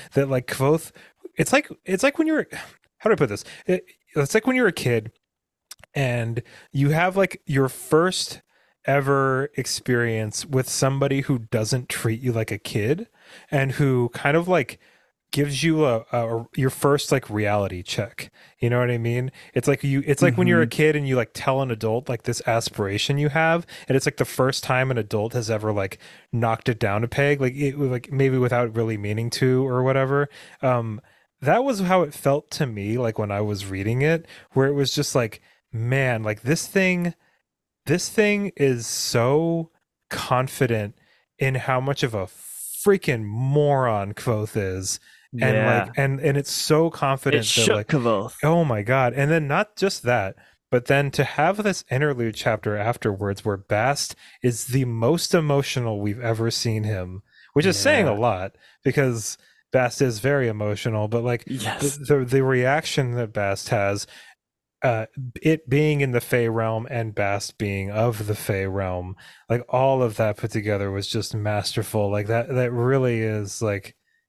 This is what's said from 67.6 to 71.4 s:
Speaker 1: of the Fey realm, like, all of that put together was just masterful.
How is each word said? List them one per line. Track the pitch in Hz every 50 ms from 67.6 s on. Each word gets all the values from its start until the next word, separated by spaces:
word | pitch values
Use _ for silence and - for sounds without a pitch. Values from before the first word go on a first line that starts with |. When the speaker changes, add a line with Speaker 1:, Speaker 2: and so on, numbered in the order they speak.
| 113 101 98 98 98 98
Speaker 1:
of | 104 107 110 120 117 104 107
the | 104 107
Fey | - - - 107 95 95
realm, | 95 92 98 98 92 90 90 90 90 98 - - - - - _ -
like, | 117 120 120 -
all | - 123 131 135 135 131
of | 127 117 104 -
that | 113 107 101 -
put | - 113
together | - 113 101 107 104 98 101 98
was | 98 98 98 -
just | - 113 101 - -
masterful. | 113